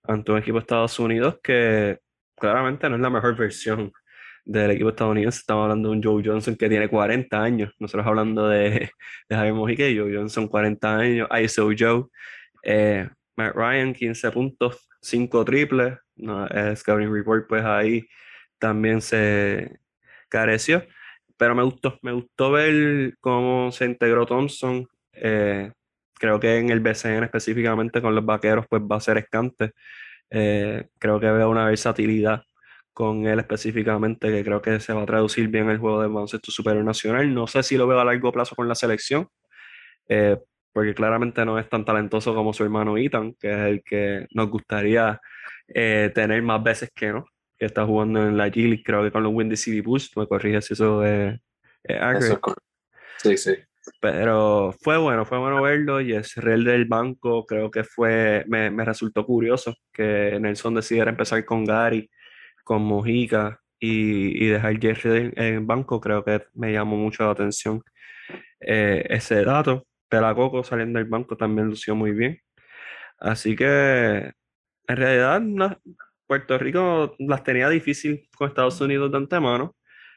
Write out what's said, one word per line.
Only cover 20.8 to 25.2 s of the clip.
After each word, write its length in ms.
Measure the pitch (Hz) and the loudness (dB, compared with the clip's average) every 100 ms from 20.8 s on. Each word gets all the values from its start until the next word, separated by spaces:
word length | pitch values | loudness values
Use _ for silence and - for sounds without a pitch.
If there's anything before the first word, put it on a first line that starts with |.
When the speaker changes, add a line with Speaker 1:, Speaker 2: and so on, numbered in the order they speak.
| 175 - - - _ - | -2 -18 -20 -20 _ 0
Speaker 1:
Pero 180 | 120 | 2
me 80 | 120 | 4
gustó, 360 | 127 - 135 127 | 0 0 -6 -6
me 100 | 127 | -6
gustó 400 | 120 123 - 135 | -6 -6 -2 2
ver 640 | 147 156 151 147 143 135 - | 4 4 4 2 0 -2 -4
cómo 500 | 131 123 127 127 123 | 0 0 2 0 -2
se 120 | 123 | -2
integró 420 | 123 120 117 117 117 | -4 0 2 2 2
Thompson. 600 | 123 143 - 131 127 127 _ _ | 0 -2 -4 -4 -4 -8 _ _
Eh, 580 | - | -6